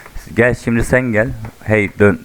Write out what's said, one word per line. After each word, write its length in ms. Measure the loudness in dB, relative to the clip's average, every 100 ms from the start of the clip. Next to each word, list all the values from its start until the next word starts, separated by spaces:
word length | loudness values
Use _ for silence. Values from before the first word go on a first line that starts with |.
| -18 -18 -8
Gel 200 | 0 0
şimdi 300 | 0 -2 -2
sen 180 | 0 0
gel. 260 | 0 -2 -2 -4 -12 -12
Hey 260 | -2 0 0 2
dön. 220 | 2 2